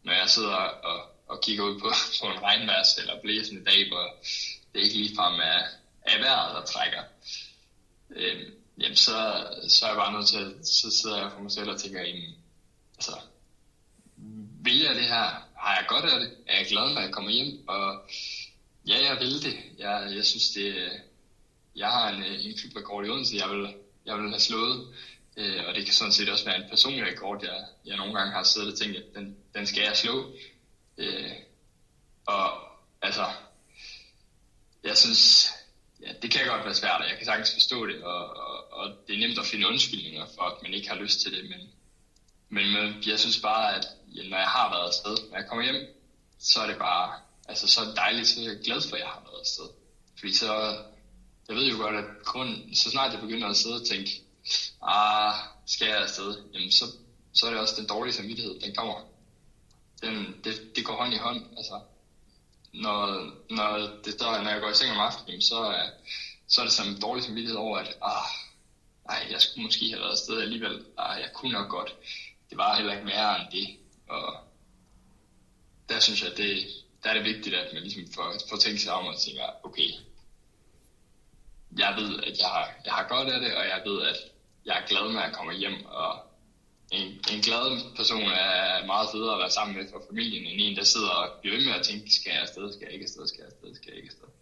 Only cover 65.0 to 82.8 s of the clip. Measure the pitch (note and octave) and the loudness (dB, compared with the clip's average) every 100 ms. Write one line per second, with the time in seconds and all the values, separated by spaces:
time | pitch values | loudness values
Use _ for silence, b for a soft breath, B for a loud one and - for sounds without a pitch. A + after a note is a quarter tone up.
65 | G#2 - - F2+ - A#2 G#2+ F2+ F2+ - | 2 0 -10 2 2 4 0 0 -2 -6
66 | B B B B - - A2 - G2+ G2 | B B B B 0 2 4 2 2 -2
67 | G#2+ B2+ A#2+ A2 A2+ A2 A2 G2 - - | -2 -2 -4 -4 -4 -4 -2 -2 -4 -4
68 | G2+ G#2 B B B B _ _ _ _ | -2 0 B B B B _ _ _ _
69 | - - - - - - A3+ - - - | -6 -6 -4 4 4 4 0 0 0 -2
70 | F2 - - A2+ G#2 A2+ G#2+ - - - | -2 -2 0 -2 -2 -2 -4 -6 -10 -6
71 | - - - - C4 G#3+ G3 F3+ F3 - | -4 -4 -8 -6 -4 -4 -2 -4 -6 -10
72 | B B B B _ - A#2+ A2 G#2 G2+ | B B B B _ 2 4 4 2 -2
73 | G2+ G2+ G#2+ F2+ F2 F#3 G3+ - - _ | -2 0 2 2 -2 -6 -6 -10 -20 _
74 | - - - - - _ _ _ _ - | -8 -6 -6 -8 -18 _ _ _ _ -20
75 | - - _ _ _ _ _ - - - | -20 -20 _ _ _ _ _ -20 -4 4
76 | - - - - G2+ G2 - - - _ | 4 4 -2 -2 0 0 -4 -10 -16 _
77 | A2 G#2+ G#2 A2 G2+ F2+ - - F#2+ G2 | 0 0 0 -4 -2 -4 -4 -8 -10 -10
78 | E2+ - - - - G#2 G2+ G#2 G2 F2+ | -10 -6 -6 -6 -6 2 2 2 -2 -2
79 | F2+ - - - - - - - - - | -4 -4 -6 -4 -8 -8 -12 -2 -2 -2
80 | - - - - _ _ _ _ _ _ | -16 -20 -20 -20 _ _ _ _ _ _
81 | _ _ _ - - - - F2+ - G2+ | _ _ _ -20 -20 -20 -10 0 0 0
82 | G#2 - - - F#2+ F2 - - | -4 -4 -4 0 2 2 -2 -6